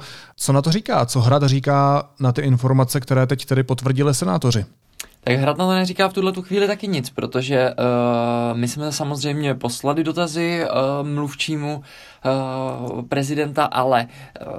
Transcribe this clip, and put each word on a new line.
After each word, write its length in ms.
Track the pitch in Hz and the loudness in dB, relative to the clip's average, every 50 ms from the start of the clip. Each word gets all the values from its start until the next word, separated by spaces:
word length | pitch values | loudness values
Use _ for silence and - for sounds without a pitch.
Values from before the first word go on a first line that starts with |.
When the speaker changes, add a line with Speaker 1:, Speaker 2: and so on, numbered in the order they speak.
| - - - - - - _ | 0 -6 -16 -20 -20 -20 _
Speaker 1:
co 180 | - - - 135 | -6 0 2 2
na 80 | 139 | 2
to 100 | 143 165 | 4 2
říká, 340 | 160 214 - - 240 135 123 | 2 0 0 0 0 0 0
co 160 | 117 - 131 | 2 2 2
Hrad 220 | 113 113 139 147 143 | 4 4 4 4 4
říká 680 | 131 131 135 131 143 143 139 139 139 143 143 - - _ _ | 4 2 2 2 2 2 4 4 4 4 2 0 -4 _ _
na 120 | 135 123 | 0 0
ty 100 | 117 147 | 0 2
informace, 580 | 143 139 127 120 127 131 135 135 127 127 - 143 | 2 2 2 2 4 2 4 4 2 2 0 -4
které 280 | 127 - 135 131 131 127 | -2 0 2 2 2 2
teď 180 | 143 127 - | 0 -4 -2
tedy 180 | - 135 131 127 | 0 0 0 2
potvrdili 500 | - 131 123 127 135 131 127 143 147 139 | 0 -2 -2 0 0 0 2 2 2 2
senátoři. 520 | - 175 185 180 165 - 123 113 110 90 - - _ _ _ _ - - - _ _ _ | 2 0 0 0 2 2 2 2 0 -2 -4 -10 _ _ _ _ -18 -18 -18 _ _ _
Speaker 2:
Tak 140 | 123 123 135 | 0 2 2
Hrad 200 | 135 143 147 160 | 2 2 2 2
na 80 | 185 | 2
to 60 | 185 | 2
neříká 380 | 185 185 185 180 185 - 190 185 | 2 2 0 0 0 0 0 0
v 40 | 185 | 2
tuhle 180 | 196 185 185 | 0 0 0
tu 100 | 185 185 | -2 -2
chvíli 260 | 180 - 185 202 202 202 | -6 -2 0 0 2 2
taky 200 | 208 202 - 202 | 0 -2 -2 -2
nic, 220 | 185 143 127 - | -2 -2 -4 -4
protože, 460 | - - 120 123 - 139 135 131 143 | -6 -6 -6 -2 -2 -2 -2 2 2
eh, 180 | 127 131 123 - 120 123 123 123 120 120 120 120 117 117 120 120 120 120 120 117 | 2 2 2 2 0 0 2 2 2 2 2 2 2 0 0 0 0 0 -2 -2
my 140 | 117 120 123 | -2 -2 -2
jsme 240 | - 147 147 151 | -4 -4 -6 -6
samozřejmě 640 | 143 - 151 139 147 135 135 147 143 151 147 139 127 | -4 -4 -4 -4 -4 -4 -4 -4 -2 -2 -2 -2 -2
poslali 480 | 135 - 120 120 - - 139 143 165 156 | -2 -4 -6 -6 -2 -2 -2 0 0 0
dotazy, 600 | 156 156 175 175 160 151 170 170 170 170 170 160 | -2 -2 -2 -4 -2 -2 -2 -2 -2 -2 -2 -2
eh, 60 | - - 127 135 135 139 143 139 | -2 0 0 0 0 -2 -2 -4
mluvčímu, 800 | 147 147 143 147 139 139 - - - 156 147 147 147 151 139 - - - - - - - - - | -4 -4 -4 -4 -6 -6 -6 -6 -4 -4 -4 -4 -6 -6 -8 -10 -16 -20 -20 -20 -20 -20 -6 -2
eh, 760 | 131 135 135 135 131 131 131 131 131 127 123 123 123 - 123 123 123 | -2 0 0 -2 -4 -4 -4 -6 -6 -6 -6 -8 -8 -8 -8 -6 -4
prezidenta, 560 | 143 139 139 135 151 147 151 147 139 151 147 | -2 -2 -2 -2 -2 -2 -2 -2 0 0 0
ale, 420 | - - 127 127 131 127 117 120 120 - - 135 - - - | 0 0 0 2 2 2 2 0 -2 -8 -16 -20 -20 -16 -14
eh, 40 | - - - | -12 -12 -10